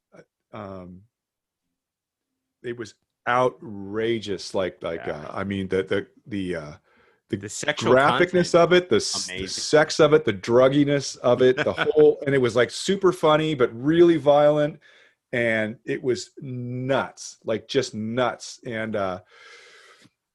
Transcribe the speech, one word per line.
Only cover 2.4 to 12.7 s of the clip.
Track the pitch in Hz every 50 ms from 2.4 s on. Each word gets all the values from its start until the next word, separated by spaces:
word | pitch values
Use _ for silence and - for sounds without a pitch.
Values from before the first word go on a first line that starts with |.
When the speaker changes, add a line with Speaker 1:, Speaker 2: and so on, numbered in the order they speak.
| _ _ _ _
Speaker 1:
it | - 123 120
was | 120 113 104 - _ _ _ _ _ - 120
outrageous. | 123 127 127 123 - - - 117 104 98 98 98 101 110 110 113 117 113 98 101 95 87 - - -
Like, | 101 95 90 90 -
like, | - 85 85 85 60
Speaker 2:
Yeah. | 85 80 73
Speaker 1:
uh, | 76 -
I | - 107 98
mean, | 98 98 98 95 92
the, | 92 92 92
the, | - 104 101 - _ _ _ _
the, | - 110 98 95 87 87
uh, | 82 76 73 76 - _ _ _ _ _ _ _ _ _ -
the | - 101
Speaker 2:
The | 101 -
sexual | - - - 147 151 - - - 127
Speaker 1:
graphicness | 127 139 151 120 131 175 175 - 180 175 -
Speaker 2:
content. | -
Speaker 1:
of | 170 170 165 180
it, | 180 180 -
the | 117
s-, | 101 - - - 98 98
the | - 92
Speaker 2:
Amazing. | 92 95 90
Speaker 1:
sex | - - - - - 151 156 156 - -
of | 160 147
it, | 151 156 151
the | - 107
drugginess | 95 - - 117 123 127 135 143 147 143 143 143 139 131 - - -
of | - 127 123 120
it, | 127 131 127
the | 139 151 107
Speaker 2:
<laughs> |
Speaker 1:
whole, | 95 - 160 151 - 151 151 151 147 - 147
and | 139 139
it | 135
was, | 123 120 101
like, | 123 120 -